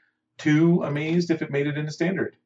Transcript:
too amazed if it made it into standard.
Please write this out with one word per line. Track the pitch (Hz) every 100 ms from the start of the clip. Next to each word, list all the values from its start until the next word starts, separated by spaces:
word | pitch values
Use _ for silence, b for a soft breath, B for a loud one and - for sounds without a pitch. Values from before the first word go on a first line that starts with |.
| B B _ _
too | 156 151 170 175
amazed | - 143 156 175 170
if | 156
it | 147
made | 139 147
it | 143
into | 151
standard. | - 170 185 - _